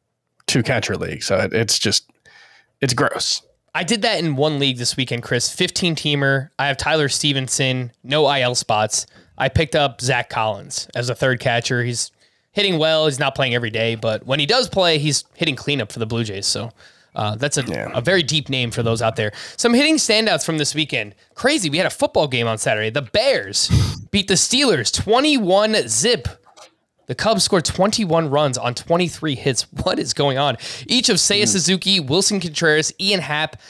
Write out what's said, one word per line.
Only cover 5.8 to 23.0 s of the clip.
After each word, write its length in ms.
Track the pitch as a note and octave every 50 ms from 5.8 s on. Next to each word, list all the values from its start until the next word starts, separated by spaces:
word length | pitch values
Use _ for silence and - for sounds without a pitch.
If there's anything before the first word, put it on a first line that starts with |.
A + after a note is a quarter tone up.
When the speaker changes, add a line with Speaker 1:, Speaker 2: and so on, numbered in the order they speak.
| F#3 E3+ D#3+
Speaker 2:
teamer. 540 | - - D3+ D3 C#3+ C#3+ C#3 C3+ C3+ C3 - _ -
I 80 | C3+
have 100 | C#3+ C3+
Tyler 320 | - - D3 D#3 D#3+ D3 C3
Stevenson, 840 | - - - D3 C#3 C3+ C3 B2 - - C#3 C3 B2+ B2+ B2+ A#2+ - _ -
no 220 | B2 C#3+ D#3 D3+
I 160 | C#3 C#3+ C3+ B2
L 120 | B2 B2
spots. 520 | - - - A2 G#2+ A2 A2 - - - - _ - - _ _ -
I 100 | C3+ C3+
picked 260 | - E3 D#3+ D#3 -
up 280 | D#3 C#3+ C3 A#2+ - B2
Zach 260 | B2+ C3 A#2+ A#2+ -
Collins 600 | - A#2+ A2 A2 G2+ F#2+ F#2+ G2 - - - - -
as 140 | B2 A#2+ B2
a 60 | A#2
third 260 | - C#3 C3 B2+ A#2
catcher. 420 | - C3 A#2+ A#2+ - - C3 A#2+ A#2+
He's 280 | B2 A#2 A#2 - - _ _ _ _ _ _ _ _ -
hitting 260 | G#3 G3+ G3 F3+ D#3
well. 280 | D#3 D#3+ D#3+ D#3 D#3
He's 120 | D#3 C#3 B2+
not 160 | D3 C3+ -
playing 200 | - C#3 B2+ A#2+
every 160 | A#2+ A#2+ A2
day, 240 | G#2+ A2 A2+ A2+ A2+
but 320 | A2 A#2 A2+ G#2+ A2 -
when 120 | B2 C3+ D3
he 60 | E3+
does 240 | D#3+ A3+ C4 B3 E3+
play, 300 | - G3 F#3 E3+ D#3+ D3+
he's 260 | D3 D3+ C#3 - - _ _
hitting 220 | - F3 E3 C3
cleanup 340 | - - C#3+ D3 C3+ A2 -
for 80 | - A#2
the 60 | A2+
Blue 160 | G#2+ A#2 A#2 A#2
Jays. 240 | G#2+ G2 G2 G2
So, 240 | - - G#2 G#2+ A2 - _ - - _ _ _ _ -
uh, 180 | - G#2+ G#2 G#2+
that's 200 | A2 C#3 D3 -
a, 60 | D3+ B2
Speaker 1:
Yeah. 260 | A#2 D#2+ A#1 G#1+ - -
Speaker 2:
a 80 | A#2+ A#2+
very 200 | E3+ F#3+ F#3 D#3
deep 280 | B2+ D3+ D#3 - -
name 200 | C3+ C3 B2 A#2
for 120 | - B2+ A#2
those 180 | A2+ A2+ A2
out 160 | A#2+ A2+ A2
there. 160 | - A2 G#2 - - - - -
Some 160 | - - A#3 A#3+
hitting 240 | B3 D4 D#4 D#4+
standouts 480 | D4 - - G#3+ G#3+ A3 G#3+ F3+ C#3+ -
from 140 | - D#3+ D#3
this 160 | D3 - -
weekend. 400 | D3+ D#3 C3 - A#2+ G#2+ G#2 G2+ _ _ _ _
Crazy. 360 | - - C4 D4+ D4 F#3+ D3+
We 80 | C3+ E3+
had 80 | F#3
a 40 | D3
football 380 | - - F#3+ G3+ - G3 D#3 C#3+
game 180 | B2+ A#2+ A#2
on 120 | A2+ A2+ G#2+
Saturday. 320 | - C#3 A2+ G#2+ G#2+ A2
The 120 | A2 D3